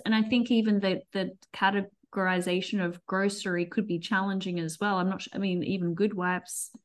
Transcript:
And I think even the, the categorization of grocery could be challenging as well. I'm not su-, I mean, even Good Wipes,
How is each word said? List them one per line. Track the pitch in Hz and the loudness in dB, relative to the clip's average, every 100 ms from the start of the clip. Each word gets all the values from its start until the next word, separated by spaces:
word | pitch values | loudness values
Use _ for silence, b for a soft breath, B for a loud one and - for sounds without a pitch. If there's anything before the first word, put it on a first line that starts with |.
| - | 0
And | 220 | 2
I | |
think | 214 247 240 | 4 2 4
even | 233 220 202 | 4 4 4
the, | 196 185 - | 2 0 -2
the | 196 185 - _ | -4 -4 -6 _
categorization | - 196 202 196 _ _ - 185 185 180 180 185 208 | 0 2 2 -2 _ _ -2 2 2 2 0 0 -2
of | 175 175 - | -2 -4 -4
grocery | 190 202 202 202 175 170 | 0 0 -2 -2 -2 -2
could | 226 214 | -2 -2
be | 175 | -2
challenging | 170 196 196 196 185 175 | -2 -2 0 -2 -2 -4
as | 165 160 | -4 -2
well. | 208 190 | -2 0
I'm | 185 | 0
not | 185 | -2
su-, | - | -6
I | - | -4
mean, | 196 180 | -2 -2
even | - 190 170 170 | -2 -2 -2 0
Good | 208 | 0
Wipes, | 202 180 180 - - - - | 0 -2 -2 -6 -12 -12 -14